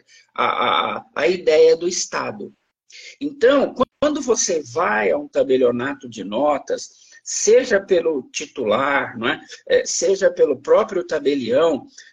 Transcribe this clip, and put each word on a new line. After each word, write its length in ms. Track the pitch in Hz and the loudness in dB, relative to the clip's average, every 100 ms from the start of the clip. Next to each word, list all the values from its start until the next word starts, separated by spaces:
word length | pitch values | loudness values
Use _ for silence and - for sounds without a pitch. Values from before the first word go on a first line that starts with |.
| _ _ _ | _ _ _
a, 640 | - 120 - 120 - 110 107 | -2 -2 0 0 0 -2 -6
a, 80 | - - | -10 -2
a 120 | 160 | -2
ideia 500 | 185 160 156 160 165 | 0 2 6 6 4
do 100 | 175 | 0
Estado. 640 | 180 - 160 127 107 104 _ _ _ _ - - - | -4 -6 -6 -8 -10 -14 _ _ _ _ -20 -20 -10
Então, 520 | 285 - 240 285 196 - 262 - | -10 2 4 4 0 -2 -6 -2
quando 200 | 294 302 | -2 -2
você 420 | 247 214 - 160 127 | -2 -2 0 -2 -4
vai 380 | 139 190 214 196 | -4 -2 0 0
a 60 | 147 | -2
um 100 | 147 | -2
tabelionato 800 | 143 135 131 123 120 135 139 127 | -2 2 2 2 0 -6 -8 -14
de 140 | 110 | -14
notas, 640 | 95 110 147 139 - - - _ _ - | -8 -2 0 -2 -4 -8 -8 _ _ -20
seja 560 | - - - 240 254 196 | -10 -4 4 4 4 -2
pelo 440 | 196 175 165 143 - | 2 0 2 -4 -6
titular, 840 | - 151 147 110 110 143 135 123 120 | -12 -10 -6 -2 0 0 -2 -4 -6
não 100 | 123 | -4
é? 140 | 156 - - - | -4 -10 -18 0
É, 180 | - - | 0 0
seja 460 | - 170 190 180 | -2 0 2 0
pelo 300 | 180 156 123 | 2 0 0
próprio 440 | 156 180 214 185 175 | 2 2 2 -4 -4
tabelião, 800 | 156 143 143 113 131 165 131 - - - | -2 0 -2 0 2 2 0 -6 -20 -20